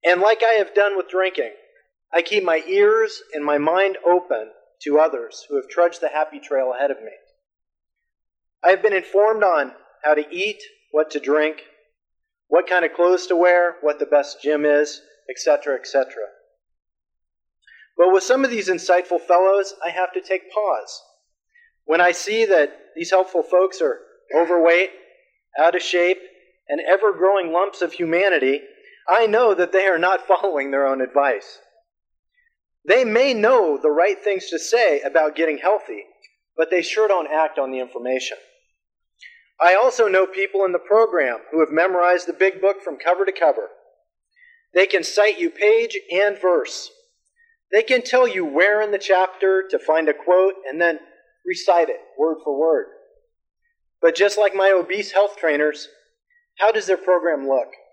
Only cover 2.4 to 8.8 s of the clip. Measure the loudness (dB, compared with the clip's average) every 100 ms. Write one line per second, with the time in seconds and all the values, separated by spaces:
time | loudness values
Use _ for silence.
2.4 | 0 -2 0 2 2 2 -2 -6 -14 -8
3.4 | -2 0 0 0 0 0 0 0 0 -6
4.4 | -6 -18 _ _ 0 2 2 0 -10 -16
5.4 | -8 -6 -6 0 0 0 -6 -4 -6 -8
6.4 | -6 -4 -4 -2 -4 -4 -12 -20 _ _
7.4 | _ _ _ _ _ _ _ _ _ _
8.4 | _ _ 2 2